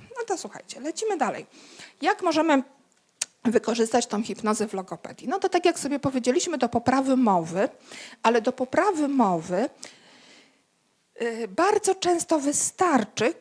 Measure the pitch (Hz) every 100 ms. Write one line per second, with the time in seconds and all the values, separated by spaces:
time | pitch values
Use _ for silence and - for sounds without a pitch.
0 | - 466 466 370 214 - - - 285 -
1 | 440 359 - - - - - - - -
2 | 302 392 359 311 320 277 254 _ _ _
3 | _ - - _ 240 226 233 240 226 240
4 | 233 208 220 196 214 220 214 190 185 170
5 | - - 226 381 370 359 359 - 269 285
6 | 277 262 240 311 359 302 233 240 240 262
7 | 269 262 233 185 165 175 220 - - -
8 | - - 226 233 233 254 254 302 392 320
9 | 285 269 208 170 170 180 254 - - -
10 | - - - - _ _ _ _ _ _
11 | _ - 233 226 226 196 370 415 392 381
12 | 349 339 - 311 277 285 - - 359 269
13 | 208 - 226 -